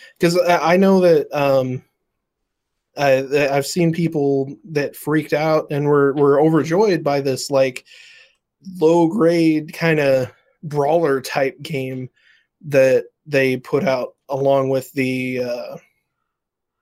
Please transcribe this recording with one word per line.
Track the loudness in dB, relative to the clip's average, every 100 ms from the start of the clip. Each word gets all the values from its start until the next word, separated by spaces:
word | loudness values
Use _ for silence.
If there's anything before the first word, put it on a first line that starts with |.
| -20 -2
'cause | -2 2
I, | 2 2 2
I | 2
know | 4 4
that, | 4 2 0
um, | -2 0 0 -2 -8 _ _ _ _ _ _ _ _ _ _ _ -4
I, | 0 2
that | 2 2 2
I've | 0 -2
seen | 0 0
people | 0 -2 0 0 0 -4 -10 -8
that | -6 -6 -8
freaked | -4 -2 0
out | -2 0 0 -2
and | -4 0
were, | 2 2
were | 2 2 4
overjoyed | 4 2 0 0 0 0
by | 0 -2
this, | -2 -4 -2
like, | 0 0 -2 _ -20 -20 -20 _ _ _ _ -16 0
low | 2 4 2
grade | 2 0 2 2 0 -4
kinda | -4 0 0 2 0 -2 -12 _ _
brawler | -8 -2 0 0 0 -2
type | -4 -4 -4 -6
game | -10 -8 -8 -10 -12 _ _ _ _ _
that | -2 2 4 4 0 _ -4
they | 0 0 -2
put | -2 -2
out | 0 -4 -6 _ -10
along | -4 0 0 0
with | -4 -4
the, | -4 -4 -4 -6 -6
uh, | -6 -8 -12 -16 _ _ _ _ _ _ _ _ _ _